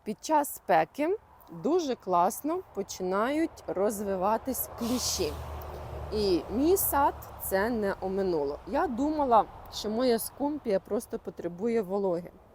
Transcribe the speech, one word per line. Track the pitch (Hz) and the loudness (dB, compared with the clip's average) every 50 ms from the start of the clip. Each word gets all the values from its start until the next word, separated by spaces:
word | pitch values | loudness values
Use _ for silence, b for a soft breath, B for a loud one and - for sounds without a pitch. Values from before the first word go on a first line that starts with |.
| _ | _
під | 208 214 - - | -8 -8 -8 -2
час | - 311 302 294 - - | 0 2 2 2 0 -6
спеки... | - - - 185 160 160 - - - 294 330 392 453 - - - - - - | -10 0 4 4 4 4 2 -2 -2 -2 0 -2 -4 -6 -16 -20 -20 -20 -16
Дуже | - 170 160 247 330 370 320 277 233 | -14 -4 0 2 2 2 2 0 -4
класно | - - 196 185 175 175 202 - - - 294 330 370 - - - | -4 -2 2 4 4 4 4 2 -2 -4 -4 -4 -4 -6 -8 -8
починають | 202 - - - - 185 185 190 202 220 254 294 311 330 320 - - - | -8 -8 -8 -6 -6 -4 0 0 2 2 2 2 0 0 -2 -4 -10 -8
розвиватись | - 160 180 196 214 220 196 214 196 196 185 180 208 226 220 - 262 247 - - - - - | -6 -2 0 2 0 0 -2 -2 -2 -2 0 2 2 2 0 0 -4 -4 -4 -6 -8 -6 -6
кліщі. | 240 226 254 240 - - - - 175 151 156 - - - - - - - - - - - - - - - | -2 -2 -2 0 0 -2 0 0 -2 -2 -2 -6 -8 -10 -10 -10 -10 -10 -10 -12 -12 -10 -10 -10 -8 -4
І | - 214 208 196 180 156 - - | -2 0 2 4 2 2 2 0
мій | 180 240 285 330 392 | 0 2 4 4 4
сад | 381 - - 330 277 277 320 - - - - - - - | 4 2 2 2 4 4 4 2 -2 -12 -14 -14 -10 -6
це | - 196 190 202 233 | -2 0 2 2 2
не | 254 220 208 196 - - | 0 0 0 0 -2 -2
оминуло. | - 190 190 196 196 185 170 156 139 139 147 - - | -4 -2 0 0 0 2 2 0 0 -2 -4 -6 -8
Я | - 214 285 349 | -2 0 0 0
думала, | 339 240 214 277 302 311 302 285 262 233 214 175 - - - - - - | 0 0 0 0 0 0 0 4 6 6 6 6 4 -4 -14 -16 -12 -10
що | - - 208 | -6 -4 -2
моя | 214 226 262 254 226 220 | 0 2 4 4 2 2
скумпія | - - - - 277 285 302 277 - 240 190 185 | 0 -6 -6 -4 -2 -2 -2 -2 0 0 0 0
просто | - - 202 240 - - - 175 | 0 0 -4 -4 -4 -4 -10 -10
потребує | - 196 - - - 170 175 175 202 240 226 226 | -8 -10 -12 -6 -8 -6 -6 -2 -2 0 0 0
вологи. | 208 175 190 208 196 190 175 165 175 - - - - - | 0 0 -2 0 2 0 0 0 -4 -8 -16 -20 -20 -20